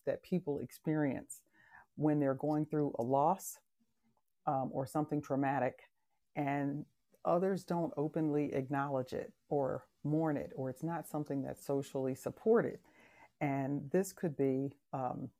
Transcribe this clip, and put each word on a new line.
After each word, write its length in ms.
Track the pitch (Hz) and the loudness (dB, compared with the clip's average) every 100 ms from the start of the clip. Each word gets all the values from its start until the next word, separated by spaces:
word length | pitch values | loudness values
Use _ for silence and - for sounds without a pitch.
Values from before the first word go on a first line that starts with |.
| - | -4
that 180 | - | -4
people 360 | - 180 175 143 | -2 -2 -2 -4
experience 800 | - - - 156 147 - - - _ _ - - - - | -6 -8 -2 2 2 0 -6 -16 _ _ -20 -20 -20 0
when 240 | 151 151 | 2 4
they're 140 | 139 | 2
going 320 | 135 147 151 147 | 0 0 0 0
through 280 | 151 143 - | 0 0 0
a 20 | |
loss, 580 | 120 139 151 196 - - _ _ _ _ _ _ _ _ - | 0 4 4 2 -2 -14 _ _ _ _ _ _ _ _ -2
um, 220 | 139 131 | -2 -2
or 120 | - 135 | -2 -2
something 360 | 156 151 151 | -2 0 -2
traumatic, 680 | 147 135 139 139 123 - - _ _ _ _ - | 0 0 2 2 0 -2 -16 _ _ _ _ -4
and 500 | 143 143 143 143 - _ _ _ | -2 0 0 -2 -8 _ _ _
others 400 | - 170 190 190 | 2 2 4 0
don't 300 | - 170 160 - | -2 -2 -2 -2
openly 560 | 151 165 160 147 143 | -2 0 2 2 2
acknowledge 600 | 139 135 139 139 135 127 | 0 0 0 0 -2 -2
it 200 | - - - _ | -4 -6 -14 _
or 360 | 151 135 123 - _ | 0 0 -2 -8 _
mourn 340 | 143 151 160 143 | 0 2 2 0
it, 140 | - - | -4 -6
or 140 | 131 | -6
it's 140 | 127 | -4
not 240 | 160 170 - | -4 -6 -4
something 340 | 151 147 139 | -6 -4 -4
that's 240 | 131 131 - | -4 -8 -2
socially 480 | 139 135 139 131 | -2 0 -2 -2
supported. 640 | 131 - - - 226 - - - - - - - _ | -2 -6 -2 4 6 4 -2 -14 -20 -20 -20 -20 _
And 480 | 151 139 135 143 143 | -2 0 0 -2 0
this 220 | 180 190 | 0 0
could 240 | - 180 139 | -2 -4 2
be, 380 | 135 131 139 - _ | 2 2 0 -6 _
um, 360 | 139 127 - - - | -4 -4 -4 -8 -12